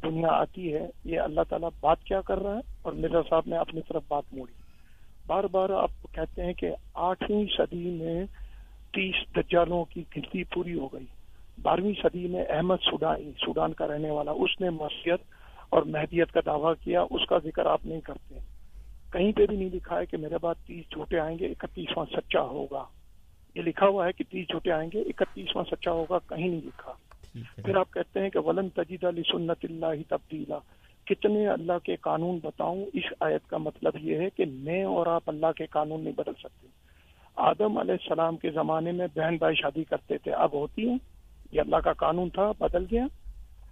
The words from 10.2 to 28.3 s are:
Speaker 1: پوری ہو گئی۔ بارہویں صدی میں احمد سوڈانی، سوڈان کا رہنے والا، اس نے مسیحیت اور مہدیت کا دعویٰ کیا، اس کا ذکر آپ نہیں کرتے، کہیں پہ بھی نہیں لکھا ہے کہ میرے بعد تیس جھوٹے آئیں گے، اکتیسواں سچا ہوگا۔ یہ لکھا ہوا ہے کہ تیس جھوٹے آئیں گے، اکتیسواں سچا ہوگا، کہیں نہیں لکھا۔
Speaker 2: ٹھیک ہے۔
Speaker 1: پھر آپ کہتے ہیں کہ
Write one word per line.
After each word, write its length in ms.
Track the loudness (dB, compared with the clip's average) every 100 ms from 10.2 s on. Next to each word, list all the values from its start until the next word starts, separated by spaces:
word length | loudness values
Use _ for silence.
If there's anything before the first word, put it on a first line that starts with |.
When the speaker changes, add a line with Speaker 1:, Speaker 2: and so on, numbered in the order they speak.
| -6 -6
Speaker 1:
پوری 360 | -4 -4 -2 -4
ہو 80 | -6
گئی۔ 180 | -8 -12 -16 -18 -18 -18 -2
بارہویں 320 | 2 4 2 2
صدی 240 | 0 2 -2
میں 180 | -2 0
احمد 300 | 2 4 4
سوڈانی، 500 | 2 2 2 0 -2 -4 -2
سوڈان 280 | 2 0
کا 140 | 0 -2
رہنے 240 | 0 0
والا، 200 | 0 0
اس 300 | 2 0 2
نے 80 | 0
مسیحیت 500 | 0 -4 -4 0 0 -2 -20 -20 -16 4
اور 140 | 4
مہدیت 480 | 4 0 0 2 4
کا 80 | 4 2
دعویٰ 280 | 2 2 2
کیا، 180 | 2 2
اس 240 | 2 0 2
کا 80 | 2
ذکر 220 | 2 0 2
آپ 200 | 2 0
نہیں 160 | -8
کرتے، 380 | -8 -12 -12 -12 -12 -14 -16 -16 -16 -16 -6
کہیں 200 | 4 4
پہ 140 | 8 6
بھی 120 | 6
نہیں 120 | -2
لکھا 220 | -4 -2 -2
ہے 80 | -2
کہ 120 | -4
میرے 200 | -4 -2
بعد 140 | -2 -2 -6
تیس 260 | -14 -10
جھوٹے 280 | -10 -2 0
آئیں 200 | 0 -2
گے، 60 | -4
اکتیسواں 600 | -4 -8 -8 -4 -4 -2
سچا 300 | -4 0 0
ہوگا۔ 420 | 0 -4 -6 -6 -10 -16 -20 -20 -20 -20 -14 -4
یہ 60 |
لکھا 240 | -2 4 4
ہوا 220 | 6 0
ہے 40 |
کہ 120 | -2 -6
تیس 180 | -6 -4
جھوٹے 240 | -2 0
آئیں 180 | 0 0
گے، 80 | -4
اکتیسواں 640 | -4 -2 -2 -2 -6 -4 -2
سچا 200 | -2 0
ہوگا، 260 | 0 0 0 -2
کہیں 200 | -2 0
نہیں 140 | -2
لکھا۔ 300 | -6 -12 -14 -16 _ -20 -16
Speaker 2:
ٹھیک 140 | -14 -14 -8
ہے۔ 60 |
Speaker 1:
پھر 120 | 0 2
آپ 160 | 2
کہتے 280 | -2 -4 -2
ہیں 100 |
کہ 100 | 0